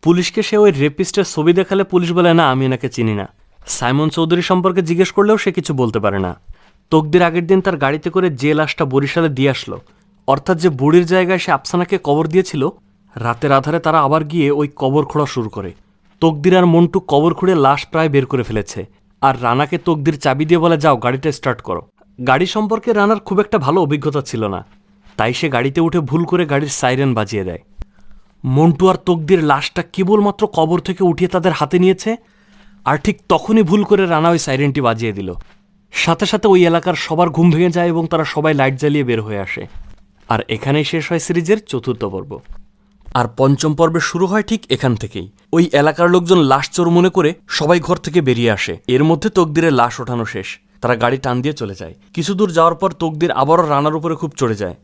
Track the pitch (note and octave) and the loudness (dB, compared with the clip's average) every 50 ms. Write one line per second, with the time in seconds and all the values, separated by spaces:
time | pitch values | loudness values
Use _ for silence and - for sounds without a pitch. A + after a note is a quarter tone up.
0 | - D#3+ F3 F3 F3+ - - A3 G#3 - - G#3 G#3 G#3 D#3+ C3+ C#3 D3 C#3+ - | 2 2 2 2 0 -2 -4 -4 -4 0 2 4 4 4 4 2 0 -2 0 -2
1 | F#3+ - - G3+ F#3+ - - D#3+ D3+ E3 F3 F3+ F#3+ - G3 G3 G3 G3 F#3 F3+ | -6 -4 -2 -2 -2 -2 -2 0 2 2 2 2 0 0 0 -2 -2 0 0 0
2 | F3 E3 F3 F3+ F3 F3 E3 E3+ E3 C#3 C3 C3 C3+ C3 C3 B2 - B2+ - - | 0 0 0 2 4 4 4 4 4 2 2 0 0 0 -2 -2 -4 -8 -4 -2
3 | A#2 A2 G#2+ G2+ F#2+ - _ _ _ _ _ _ - - - - B2+ A#2+ C3 C#3+ | -2 -2 -2 -4 -6 -10 _ _ _ _ _ _ -12 -10 -8 -4 -2 0 0 0
4 | D3+ D#3 D3 E3 E3 D#3+ F3 F3 E3+ - F#3+ F#3 F3 F#3+ F3+ F#3+ F3+ D#3 E3+ E3+ | 0 0 0 -2 0 0 0 0 2 0 0 2 2 0 0 0 -2 0 0 0
5 | F#3+ F3+ - - G3+ G#3 A3 G#3 - G3 E3+ - C#3+ - D3+ C3 B2+ A2+ G#2 A2+ | 0 0 2 0 2 2 2 0 0 -2 -4 -4 -4 -4 -2 0 0 0 0 0
6 | G2 G#2 G2 G2 F#2+ F2+ E2+ _ _ - - _ _ _ _ _ _ _ - D#3 | -2 0 -2 -2 -4 -4 -6 _ _ -20 -20 _ _ _ _ _ _ _ 2 2
7 | D#3 D3+ D3+ F3+ F3+ E3+ E3 F3 E3+ E3 F#3+ F#3+ F#3 G3 F3+ D3 C#3+ C3+ C#3+ D#3 | 2 4 2 2 2 4 0 -2 0 2 2 2 2 0 -2 0 -2 -2 -2 -2
8 | - F3 D#3 F#3+ F#3 F3+ D3 A#2+ C3 D3 D3+ D3+ D#3 C#3+ - - E3 C#3 B2+ C3+ | -6 -4 -2 0 -2 -2 -2 -2 0 0 0 0 0 -2 -2 -4 -4 0 0 0
9 | C#3 C3+ - E3+ E3 D#3 C#3 B2+ C3+ C#3 B2+ - - - F#2 F2+ - _ _ _ | 0 0 -2 0 0 0 0 0 0 0 0 -2 -8 -12 -14 -14 -16 _ _ _
10 | _ _ _ _ _ - C3+ C#3 - - F#3 D#3+ E3 F#3 D3 B2 C3 D3 D#3 F3+ | _ _ _ _ _ -2 -2 0 0 -2 -2 2 2 0 0 2 2 4 4 4
11 | F3 E3 F#3 F#3 F#3 F3 F#3+ F3+ - - D#3 C3+ - - - F3 F3 F3 G3+ F#3 | 4 4 0 0 2 0 0 -2 0 -2 -2 -2 -2 -4 -2 -2 -2 0 -2 -4
12 | - D3+ C#3+ D3+ D#3+ D#3+ D#3 F#3+ F#3 - - D3+ C3 E3+ - _ _ _ _ _ | 0 0 0 0 0 0 0 0 0 0 -4 -4 -4 -4 -4 _ _ _ _ _
13 | _ _ _ A#2+ A2+ A#2 A#2 A#2 - C#3+ C#3 C3+ C3+ C#3+ D#3+ E3+ E3 D#3+ E3 D#3+ | _ _ _ -6 -4 -4 -4 -2 0 2 2 2 2 0 -4 -2 0 0 2 2
14 | D3 C#3 D3+ D#3+ D#3 D3 D#3 F3 D3 C#3 C#3+ C#3+ D3 C#3+ C#3+ - C#3+ C3 C#3 D3+ | 2 2 0 0 -2 -2 -2 0 0 0 0 0 -2 -4 -4 -4 -4 0 0 0
15 | D#3 - - D3+ D3 C#3 - B2+ A2+ G#2+ - G#2+ F#2+ F2+ F2+ _ _ _ _ _ | -2 0 -2 -4 -4 -2 -4 -6 -8 -6 -8 -10 -12 -12 -14 _ _ _ _ _
16 | _ _ _ _ - E3 D#3 D3 C#3+ F#3 F#3 F#3 F3+ F3 E3 E3+ F3 E3+ - G3 | _ _ _ _ 0 0 0 2 2 4 4 6 6 6 6 6 4 4 2 -4
17 | - - D3 C#3+ D3+ E3+ D#3+ - F#3 F#3 F#3 D#3+ C3+ C3+ C#3+ C#3 - - - D#3+ | -2 2 2 2 2 2 0 0 0 0 2 2 4 2 2 0 -2 -6 -2 -2
18 | D#3+ D#3+ C#3 C#3 C3 B2+ - C3 A#2 - A2+ A2 G2 - - G#2+ F#2 - _ _ | -2 2 2 0 0 0 -4 -4 -4 -4 -4 -6 -6 -6 -10 -14 -14 -14 _ _
19 | _ _ _ _ - C3+ C3 A#2+ B2 A#2+ A#2+ C3 D3 D3 - F3 - F3+ E3 D3+ | _ _ _ _ 0 0 0 2 0 0 0 0 0 -2 -4 -4 -2 -2 -2 0
20 | C#3 D#3+ D3+ C#3 - D3 C3 C#3 D#3 D#3 F3+ E3+ D#3+ E3+ E3 D#3 C#3+ D#3+ C#3 A2 | 0 -2 -2 0 0 -2 0 0 2 2 2 2 4 2 2 2 2 2 2 2
21 | A#2+ B2 B2+ C3+ C3 D#3 C#3 - - C3+ A#2+ - - - F#2 E2+ - _ _ _ | 0 -2 -2 -2 -4 -4 -4 -2 -4 -4 -4 -4 -6 -8 -8 -8 -8 _ _ _
22 | _ _ _ - B2 B2+ C3 C#3+ F3+ F3+ - G#3+ G#3+ G3+ A3 A3 A3 A#3+ A3 G#3 | _ _ _ -6 0 0 2 2 2 -2 -2 -4 -2 -2 -4 -4 -2 0 0 2
23 | G3+ G3+ A3 G3+ G#3 - G3 F#3 G#3+ - - G#3 C#3 C3+ D#3+ F#3+ E3+ C#3+ C#3+ D3+ | 2 2 2 0 -2 -2 0 0 0 0 0 -2 0 2 2 2 2 0 -2 -2
24 | C3+ D3+ C#3+ D3 C#3 - - A#2 G#2+ G2+ G2 F2 - _ _ _ _ _ _ _ | -2 -4 -4 -4 -6 -6 -6 -4 -4 -4 -6 -8 -10 _ _ _ _ _ _ _
25 | _ - - - G#2+ A#2 B2+ - - D#3 C3+ A#2+ A#2+ C#3 C3+ F3 E3 E3 D#3+ F3+ | _ -20 -6 -4 -2 -2 -2 -2 -4 -2 -2 -2 -2 -2 0 0 0 0 0 -2
26 | D#3 A#2+ C3+ E3 E3+ - F3+ F3+ F3 D3 C#3+ C#3+ D3+ C#3+ - - - B2+ B2+ C3 | -2 0 -2 -2 -2 0 0 -2 0 0 -2 -2 -2 -4 -6 -2 -2 0 0 0
27 | C#3 C3+ B2 A2 G#2+ G2 A2 G#2 F#2+ F2+ E2+ D#2+ _ _ _ - - _ _ _ | 0 0 0 -2 -2 -4 -4 -6 -6 -6 -8 -10 _ _ _ -16 -16 _ _ _
28 | - - - - _ _ _ _ - C3 B2+ C#3 D#3 E3+ E3 - F#3 F#3+ F3+ F3+ | -20 -20 -20 -20 _ _ _ _ -6 -2 2 4 4 4 4 4 2 2 2 2
29 | - - F3 E3+ D#3 D3 F#3+ F3 D#3 D3 C#3 C#3 C#3+ - _ F#3 E3+ - - - | 0 -2 -2 -2 2 0 2 2 4 2 0 0 0 -4 _ -6 -8 -6 -4 -4
30 | F#3+ F3+ G#3 G#3+ G3+ G#3 G3 - G#3+ G#3 - E3 D#3+ D#3+ F3 F3+ F3 - F#3 - | 0 2 2 2 2 0 0 -2 -4 -2 0 0 0 2 0 -2 -2 -4 -4 0
31 | G3 F3 E3 C#3+ F3+ F3+ - F3+ D#3+ F#3 D#3+ - D3+ C#3+ - F3 F3+ F#3 F#3 F3+ | 0 0 2 0 -2 -2 0 0 0 0 0 0 -4 0 2 2 4 4 2 0
32 | - A3 A3+ A#3 _ _ _ _ _ _ _ - - - - _ - B2+ C#3 D#3+ | -2 -6 -6 -6 _ _ _ _ _ _ _ -20 -20 -20 -20 _ -2 -2 -2 0
33 | - G#3+ G#3 - _ _ F#3 D#3 - - A3 A3+ G#3+ D3+ F#3 G#3 G3+ - G#3 F#3+ | 0 -4 -4 -4 _ _ 0 0 2 2 2 2 4 4 2 0 2 2 2 2
34 | F#3+ F3 E3+ D3+ D#3 E3+ E3+ E3 - - C3 C3 C#3+ C#3+ C3+ D3 C3 A#2 A2+ A2+ | 2 0 0 2 2 2 2 0 0 -2 -2 0 0 0 0 0 0 0 0 0
35 | A#2 A2+ G2+ G2+ G2 F#2 F2 - - - _ _ _ _ _ _ _ _ - - | -4 -6 -6 -6 -8 -8 -10 -12 -14 -18 _ _ _ _ _ _ _ _ -6 -4
36 | - - E3 - G#3+ F#3 - G#3 - G#3+ F#3+ F#3 F3 E3+ E3 E3+ E3 F3+ E3+ - | 0 0 0 0 -2 -2 -2 0 4 4 6 6 6 4 2 0 0 -2 -4 -4
37 | - - D#3+ D#3 F3 E3+ C#3 D#3+ E3 F3 D#3+ D#3+ F3 F3+ E3 F3 E3+ F3 E3 E3 | -4 -4 0 0 0 0 2 4 4 4 4 4 2 0 0 0 0 0 0 -2
38 | E3 D#3+ F3 E3 D#3 - - D3+ D3 D#3 D#3 C#3+ C3+ C3+ C3+ C3 D3 D3 C#3+ D3 | -2 -2 -2 -2 -2 -2 -4 -2 0 0 2 2 2 0 0 0 -2 0 0 0
39 | C#3 A#2+ A#2 A2 G#2+ G#2+ G#2+ G2+ F#2+ F#2 - A#2+ A2+ - - - - - - _ | 0 0 -2 -4 -4 -6 -8 -8 -8 -8 -10 -12 -12 -14 -14 -16 -16 -16 -20 _
40 | _ _ _ _ _ - A2+ A2 - - A2+ G#2+ - C#3 C#3+ D3+ D3+ - - E3 | _ _ _ _ _ -4 -4 -4 -2 -4 -8 -6 -2 -2 0 0 -2 -2 -4 -6
41 | D3 - E3+ E3 - - F3 F3 E3 D#3+ G#3 A3 G#3+ - - B2+ - B2+ B2 A#2 | -4 -4 -4 -4 -2 -2 -2 -2 0 0 -2 -2 -2 -8 -8 -6 -4 -6 -6 -4
42 | A#2 G2+ F#2+ F#2+ G2 C#3 G#2 - _ - - - - _ _ _ _ _ _ _ | -6 -6 -6 -10 -12 -12 -16 -16 _ -18 -18 -18 -18 _ _ _ _ _ _ _
43 | _ - - B2 A#2+ A2 - - C3+ C3+ C#3+ C3+ - D#3 D3+ C#3+ E3 D#3+ D#3+ E3+ | _ -6 -4 -2 -2 -2 0 0 2 2 2 2 0 -2 0 2 0 2 2 -2
44 | - - - E3+ F#3 F3 G3 G#3+ G#3+ - A3 A3 - _ - - - B2+ A#2+ G#2 | -4 -2 -2 -2 -2 0 0 -2 -2 -2 -4 -6 -2 _ -4 -2 0 -2 -2 -2
45 | - G2+ - G2+ F2 G2 _ _ _ _ - E3+ E3+ D#3 - C#3+ C#3+ D#3 D3 - | -6 -10 -10 -12 -12 -12 _ _ _ _ 2 2 2 2 2 2 2 2 2 2
46 | F3 F3 F3 F#3 F3 E3+ F#3+ F3+ D3+ C3+ C3+ C#3 C#3 - - - F3 E3+ E3+ F3 | 2 2 2 2 2 4 4 4 4 4 2 0 0 -4 -2 -2 0 2 4 4
47 | F3 F#3 F3+ F#3 D#3 D3+ F3 - _ - - - D3+ D3 F3 F3 D3+ - F3+ F3 | 2 2 2 0 0 0 -2 -4 _ -10 -6 -4 2 2 2 2 2 -2 -4 -4
48 | - - D3 F3 D3+ C3 B2 A#2 A#2 A#2 G#2+ F#2+ - - E2+ - _ - B2 C3 | -4 -2 -2 0 2 2 0 2 2 0 0 0 -4 -8 -8 -10 _ 0 2 2
49 | D3 D#3+ E3+ D3+ - A3 - F#3+ F3 D#3 D3 D#3+ E3 E3 C#3+ B2 A#2 A#2+ A#2 - | 4 2 2 0 -2 -2 0 0 0 0 0 0 2 2 2 2 0 0 -2 -8
50 | B2 A#2 B2 A#2+ A2+ G#2+ - G2+ F#2+ - - - _ _ _ _ - A#2+ B2 A2+ | -8 -6 -6 -6 -6 -6 -8 -10 -10 -10 -14 -16 _ _ _ _ -2 -2 -2 0
51 | A#2+ A#2+ C3 C3+ C3+ C3+ A#2+ B2 B2+ D3 D3+ C#3+ A#2 G2+ G2 - F2+ D#2+ - _ | 0 -2 -2 -2 -2 -4 -4 -2 -2 -4 -4 -6 -8 -10 -10 -12 -14 -16 -18 _
52 | _ _ _ E3+ D#3+ F#3 G3+ F#3 G#3+ F#3 D#3+ E3 E3 E3+ E3+ E3 G3 F#3+ E3 - | _ _ _ -6 -4 -4 0 0 0 0 2 2 2 2 2 0 -4 -4 -4 -2
53 | E3+ D#3+ D#3 D3+ D#3 E3 - - C3+ C#3+ E3 E3+ E3+ D3+ D3 C#3 C#3+ D3+ D#3 D#3+ | -4 -4 -2 -2 -2 -2 0 0 2 2 4 2 2 2 0 0 0 0 -2 -2
54 | D3+ E3+ D#3+ D3 - D3+ - - C#3 A#2 A2 G2+ G#2 F2+ F2 - | -4 -4 -6 -4 -6 -10 -4 -4 -2 -2 -2 -2 -4 -8 -8 -10